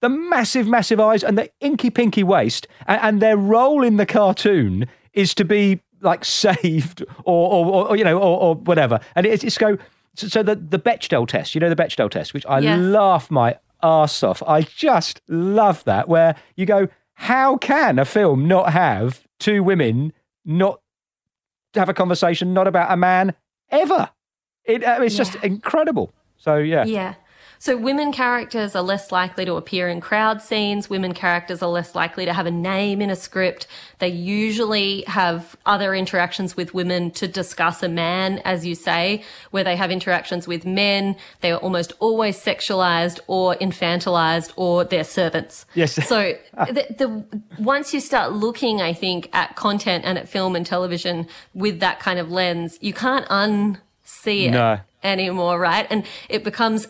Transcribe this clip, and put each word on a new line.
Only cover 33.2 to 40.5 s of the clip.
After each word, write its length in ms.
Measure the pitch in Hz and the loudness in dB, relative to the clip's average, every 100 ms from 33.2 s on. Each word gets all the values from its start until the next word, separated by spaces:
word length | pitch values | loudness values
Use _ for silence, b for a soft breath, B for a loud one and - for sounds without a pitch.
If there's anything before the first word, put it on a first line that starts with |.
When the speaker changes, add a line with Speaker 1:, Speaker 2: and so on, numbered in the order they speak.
| - 190 185 - - B B B | -6 -2 -2 -2 -12 B B B
Speaker 2:
They 100 | 180 | -4
usually 920 | 175 180 208 220 214 220 214 196 196 - | -4 -4 -2 -2 -2 -2 0 -2 -4 -4
have 520 | 190 180 170 - - - | -2 0 -2 -8 -6 0
other 280 | 202 196 | 0 0
interactions 640 | 190 185 185 175 - 180 - | -2 -2 -2 -2 -4 -8 -6
with 160 | 175 | -8
women 380 | 185 180 180 175 | -4 -2 -2 -4
to 160 | - 190 | -6 -8
discuss 540 | 196 175 - 170 170 | -6 -8 -2 -2 -2
a 60 | 180 | -4
man, 480 | 170 165 180 190 190 - | -2 -2 -2 -2 -4 -4
as 180 | 180 | -4
you 100 | 170 | -4
say, 480 | 165 - 170 180 208 B B B | -6 -2 -2 0 -4 B B B
where 120 | 196 | -4
they 140 | 190 175 | -2 -2
have 140 | 185 | -2
interactions 580 | 185 185 175 - 175 | -4 -2 -2 -2 -8
with 160 | 175 | -6